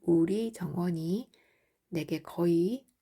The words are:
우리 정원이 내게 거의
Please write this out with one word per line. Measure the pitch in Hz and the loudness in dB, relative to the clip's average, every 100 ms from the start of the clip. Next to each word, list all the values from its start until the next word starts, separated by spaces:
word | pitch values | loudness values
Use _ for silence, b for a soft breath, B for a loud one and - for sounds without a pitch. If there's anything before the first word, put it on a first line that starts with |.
우리 | - 165 165 208 226 | 2 4 4 0 -2
정원이 | 220 165 175 180 165 165 202 - b b b b b _ | -6 -6 -2 -2 -2 -2 -4 -6 b b b b b _
내게 | 165 147 160 | -6 -4 -6
거의 | - - 170 170 185 262 - _ | -6 0 2 4 2 -2 -8 _